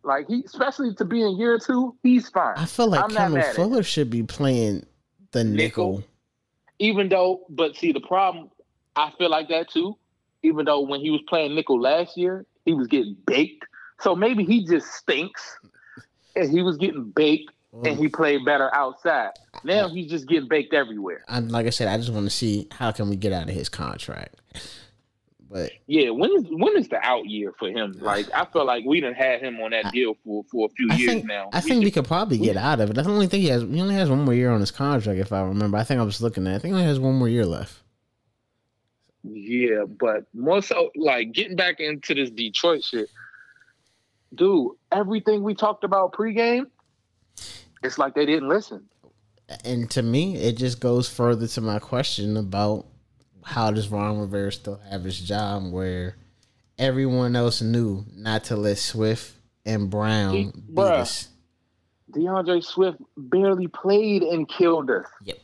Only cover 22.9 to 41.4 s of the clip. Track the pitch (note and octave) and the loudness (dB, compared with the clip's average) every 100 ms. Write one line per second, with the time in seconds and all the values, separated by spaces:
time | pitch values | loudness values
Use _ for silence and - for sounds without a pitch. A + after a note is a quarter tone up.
22.9 | G#2 G#2 G2 G#2 F#2 E2 F#2 B1+ - C2 | -2 -4 -2 -2 -2 -4 -6 -6 -8 -8
23.9 | G1+ - G1+ G1+ _ _ - - - - | -8 -12 -12 -14 _ _ -18 -18 -20 -20
24.9 | _ _ _ _ _ - G2 E2+ - - | _ _ _ _ _ -12 -8 -8 -8 0
25.9 | D3+ B2+ A#2 G#3+ G4 F3+ D#3+ C#4 G#4 G#3+ | 2 2 2 2 2 0 0 4 4 2
26.9 | A2 A#2 B2 G#2 G#2+ G2+ - G2+ A2+ G#2+ | -2 0 0 -2 -6 -6 -6 -6 -4 -6
27.9 | F2+ G#2 G2+ G2 C#3+ F3+ E3 C3 A#2+ A#2+ | -6 -2 -2 -2 -4 0 0 0 0 0
28.9 | E3 C3 B2 C3 A#2+ C3 A#2 A2 A2+ G#2 | 0 0 0 0 0 -4 -6 -4 -2 -2
29.9 | A#2+ A#2+ A2 G#2+ G#2 - B2 G#2+ - A#2+ | 0 0 -2 -8 -8 -6 -2 -2 0 2
30.9 | - A#2+ A#2+ A2 G2+ G2 E3+ D#4+ B3+ G3+ | 4 2 0 -2 -8 -4 -2 2 4 4
31.9 | E3 B2+ E3 G#3+ A#2 A2 F#2+ B2+ C#3 G#2 | 2 0 0 0 2 2 2 0 2 2
32.9 | A2 E3 G#3 F#3+ G3+ F3 B2 A2 D#3 F#3+ | 2 2 2 2 2 2 2 0 -2 0
33.9 | G3 E3 C3+ C#3+ A#2+ B2 A2+ G2 - C#3 | 2 4 4 4 4 4 2 0 -2 0
34.9 | C#3 G#2 F#2+ G2 G2 F#2+ G2 G#2 G2+ A#2 | 0 0 -2 0 -2 0 0 0 0 0
35.9 | C3 A2 G#2+ A#2 G#2 F#2 G2 E3 F#3+ E3+ | 0 0 0 -2 -2 -2 -2 -2 2 2
36.9 | C3+ C3 C3 A#2+ A#2+ G2 D#2+ - - _ | 2 2 2 2 2 0 -2 -8 -14 _
37.9 | _ _ _ _ _ _ _ _ _ _ | _ _ _ _ _ _ _ _ _ _
38.9 | _ _ _ - G#2+ G2+ B2 B2 G#2+ G2+ | _ _ _ -18 -14 -4 0 2 0 -2
39.9 | G#2+ A#2+ G#2+ - A2+ C3+ G3 G3 E3 E3 | -2 0 0 -6 -4 0 2 2 0 0
40.9 | D3 D3+ B2 A#2 A#2 | 0 0 0 -2 -4